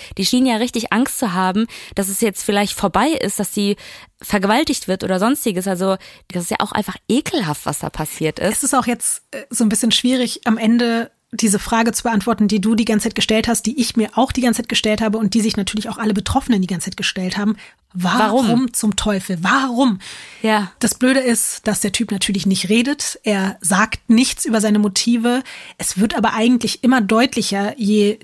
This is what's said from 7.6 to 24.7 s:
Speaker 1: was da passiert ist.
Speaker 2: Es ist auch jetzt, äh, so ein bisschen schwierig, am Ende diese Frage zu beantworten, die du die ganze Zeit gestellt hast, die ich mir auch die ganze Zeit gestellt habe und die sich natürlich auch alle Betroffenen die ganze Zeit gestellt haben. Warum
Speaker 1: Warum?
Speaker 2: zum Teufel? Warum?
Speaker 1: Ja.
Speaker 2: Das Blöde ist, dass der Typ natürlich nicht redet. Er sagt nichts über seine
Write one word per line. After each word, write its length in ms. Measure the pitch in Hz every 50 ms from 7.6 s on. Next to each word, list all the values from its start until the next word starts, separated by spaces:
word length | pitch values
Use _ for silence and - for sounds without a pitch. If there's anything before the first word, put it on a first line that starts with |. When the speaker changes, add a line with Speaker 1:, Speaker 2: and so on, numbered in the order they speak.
| -
Speaker 1:
was 140 | - 143 -
da 100 | - 151
passiert 480 | - - 151 - - - 160 156 - -
ist. 100 | - 190 214 -
Speaker 2:
Es 40 | -
ist 100 | - -
auch 120 | 262 -
jetzt, 360 | 247 240 233 - - - - _ _ -
äh, 100 | 220 - -
so 140 | 233 - 233
ein 40 | 208
bisschen 220 | 220 - - 226 202
schwierig, 480 | - - 247 262 254 247 233 - - -
am 100 | 247 226 -
Ende 520 | 226 220 233 240 240 233 226 226 233 - _ _ _ - -
diese 260 | 208 - 214 190 208
Frage 320 | - - 233 226 226 233 208
zu 120 | - -
beantworten, 420 | 233 226 208 - 240 220 - 214
die 140 | 196 214 214
du 160 | 185 220 226
die 80 | 214 226
ganze 200 | 240 220 208 - 233
Zeit 80 | -
gestellt 320 | 220 - - 214 220 220 -
hast, 180 | 233 - -
die 120 | 214 277 302
ich 160 | 233 - -
mir 140 | 226 214 - -
auch 140 | 220 254 -
die 100 | - 254
ganze 220 | 247 240 220 - 226
Zeit 60 | -
gestellt 320 | 233 - - 214 214 208
habe 180 | 226 220 202 220
und 160 | 220 190 196
die 60 | 233
sich 160 | 208 226 -
natürlich 320 | 214 196 180 - 214 208 226
auch 100 | 202 -
alle 160 | 226 214 202
Betroffenen 460 | 208 202 - - 277 - - 233 196 185
die 60 | 175
ganze 180 | 190 165 - 190
Zeit 60 | -
gestellt 400 | - 196 - - 196 185 185 -
haben. 200 | 202 202 214 208 - - - - _ _ _ -
Warum 540 | 180 180 180 175 247 214 208 214 262 254 208
Speaker 1:
Warum? 240 | 247 233 262 240 -
Speaker 2:
zum 220 | - - 214 -
Teufel? 420 | - - 214 202 190 190 - 190 165 175
Warum? 560 | 196 240 277 269 262 240 240 277 247 196 185 - - - - - - - - -
Speaker 1:
Ja. 280 | 220 214 214 202 180 - -
Speaker 2:
Das 160 | - - -
Blöde 260 | - 247 254 269 269
ist, 460 | 254 247 226 233 - - - - -
dass 140 | 220 202 -
der 100 | - 202 190
Typ 200 | - 233 - 208
natürlich 340 | 190 - - 196 196 -
nicht 220 | 196 190 185 - 175
redet. 500 | 214 233 240 277 285 - - - - - -
Er 320 | 220 208 196 190 190 196 -
sagt 480 | - - 202 185 220 226 - - _ -
nichts 360 | 226 226 262 - - - -
über 160 | 302 220 220
seine 180 | 202 -